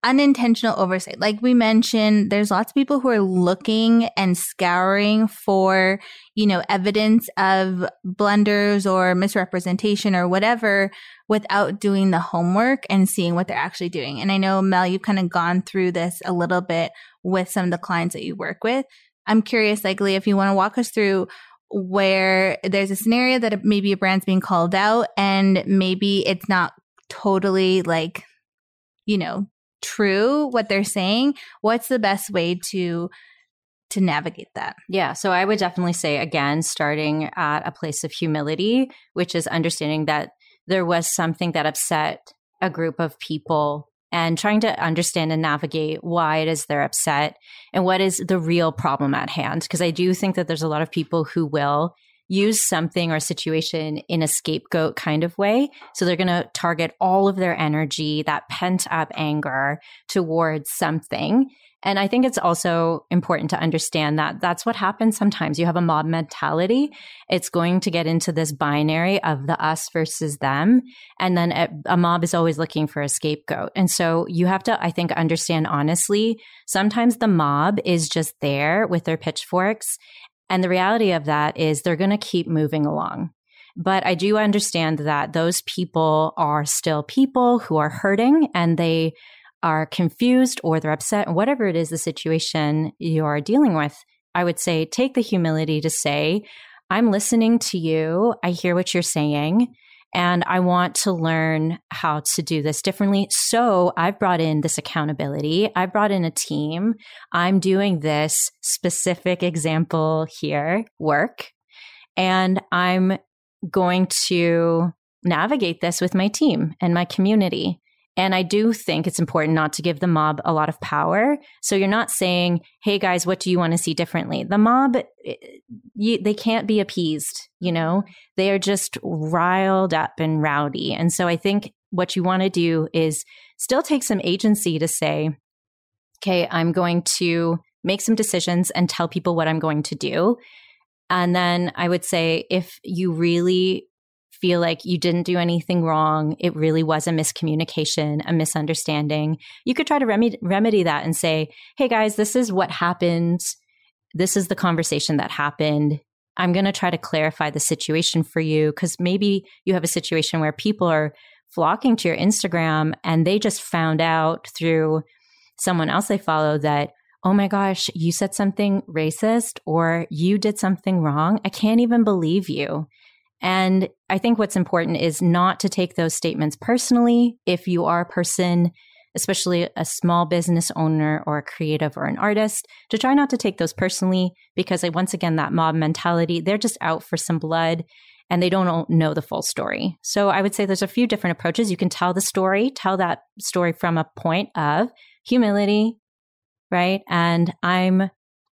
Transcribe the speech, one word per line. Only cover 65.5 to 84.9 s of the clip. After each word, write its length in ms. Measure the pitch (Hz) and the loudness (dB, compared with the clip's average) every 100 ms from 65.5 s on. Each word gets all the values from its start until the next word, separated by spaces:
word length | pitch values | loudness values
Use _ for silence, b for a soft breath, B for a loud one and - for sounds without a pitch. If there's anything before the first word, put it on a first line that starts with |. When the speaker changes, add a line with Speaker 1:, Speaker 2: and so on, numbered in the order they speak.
| 147 | 0
Speaker 2:
You 80 | 170 | 0
have 100 | 170 | 2
a 60 | |
mob 240 | 170 156 156 | 2 0 0
mentality. 840 | 165 156 - 147 156 185 247 294 B B B B | -2 -4 -6 -4 0 0 0 0 B B B B
It's 220 | 185 - | -4 -2
going 300 | 175 170 185 | -2 2 2
to 100 | 190 | 0
get 140 | 170 160 | -2 0
into 260 | 165 175 | 0 0
this 200 | 160 160 | -2 -2
binary 680 | 143 151 147 151 160 175 196 | -2 -2 2 0 0 0 0
of 240 | - 147 139 | 0 -4 -2
the 120 | 165 | -2
us 280 | 156 160 - | -2 -2 -4
versus 460 | 165 156 - 156 147 | -4 -4 -4 -6 -4
them. 460 | 139 139 175 247 254 B B B | -2 0 4 4 2 B B B
And 160 | 185 175 | 0 2
then 160 | 175 | 2
a, 180 | 147 170 151 - | 0 -2 -4 -2
a 100 | 175 | 2
mob 260 | 175 170 | 2 2
is 120 | 165 170 | 0 0
always 240 | 165 151 | 0 0
looking 260 | 160 - 151 | -4 -2 -4
for 160 | - | -4
a 80 | 143 | -4
scapegoat. 600 | - 156 151 - 156 - - | -4 -4 -6 -6 -6 -6 0
And 140 | 185 | 0
so 380 | - 170 165 - | 2 0 0 -2
you 160 | 170 180 | 0 0
have 160 | 190 - | 0 -2
to, 160 | - | -2
I 100 | 175 | -2
think, 200 | 170 175 | -2 -2
understand 520 | 175 165 160 - 165 156 | 0 0 0 -2 -2 0
honestly, 720 | 143 147 175 - 202 220 226 B B B | 0 0 0 0 0 0 -2 B B B
sometimes 500 | 190 202 208 240 240 | 0 0 2 2 2
the 100 | 220 | 2
mob 520 | 180 147 143 160 208 | 2 2 2 2 0
is 240 | - 175 156 | 0 0 0
just 280 | - 156 - | -2 -4 -4
there 440 | 147 139 147 180 220 | -4 0 0 0 0
with 200 | 175 165 | -2 -2
their 120 | 160 | -4
pitchforks. 800 | - - - 180 185 220 - - B B B _ _ | -4 -8 -4 -2 0 -2 -6 -10 B B B _ _
And 120 | 185 | 0
the 60 | 185 | 2
reality 440 | 185 185 226 214 | 2 2 2 2
of 120 | 170 147 | 0 0
that 320 | 151 151 - | 0 0 0
is 240 | 160 147 | 0 0
they're 140 | - 160 | 0 0
gonna 220 | 190 208 | 2 0
keep 300 | - 175 165 | 0 -4 0
moving 380 | 160 151 160 147 | 0 0 0 0
along. 460 | 151 160 - 170 _ _ b b - | -2 -4 -6 -8 _ _ b b -6
But 300 | 170 190 - | 0 0 0
I 80 | |
do 240 | 175 190 208 | 0 2 2
understand 600 | 214 208 196 170 160 | 4 2 0 -2 0